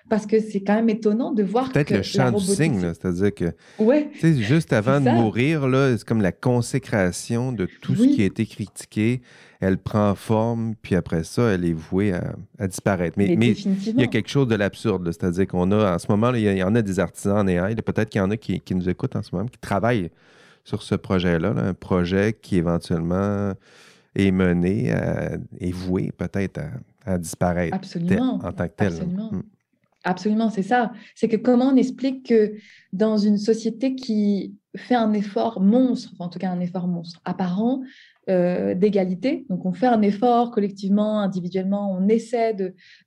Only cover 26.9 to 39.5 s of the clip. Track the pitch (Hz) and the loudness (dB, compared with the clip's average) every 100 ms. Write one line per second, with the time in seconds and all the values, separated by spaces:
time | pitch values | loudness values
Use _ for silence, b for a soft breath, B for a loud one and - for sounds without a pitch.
26.9 | _ - 90 80 - 90 87 85 185 - | _ -4 -4 -4 -2 -2 0 -2 -4 -6
27.9 | 175 170 220 262 214 90 - 85 - 104 | -4 0 2 0 -2 -6 -6 -6 -2 -2
28.9 | 85 87 92 156 92 - _ _ _ _ | -2 -6 -6 -6 -8 -10 _ _ _ _
29.9 | _ 180 180 214 214 226 202 190 247 220 | _ -4 -2 0 0 0 -2 0 2 0
30.9 | B B B 226 220 247 247 262 262 - | B B B 0 2 4 4 6 4 4
31.9 | - 269 269 - 226 214 214 B B B | 0 -4 -4 2 4 4 0 B B B
32.9 | 185 220 214 208 208 214 220 226 226 262 | -2 0 2 2 2 2 0 -2 -2 -2
33.9 | 262 - 214 208 196 - - _ - - | -4 -2 0 0 0 -4 -12 _ -12 -2
34.9 | 247 220 208 208 233 226 190 196 247 254 | 0 2 0 -2 -2 -2 2 4 4 4
35.9 | 220 - - 175 180 190 180 175 180 180 | 0 -6 -12 -12 -8 -6 -4 -4 -4 -4
36.9 | 170 170 - 180 180 185 180 233 269 262 | -6 -8 -12 -8 -4 -2 0 0 -2 -6
37.9 | B B B - 185 175 180 196 190 208 | B B B -2 0 2 0 -2 2 2
38.9 | 202 180 185 262 339 - | 2 0 -2 -2 -4 -4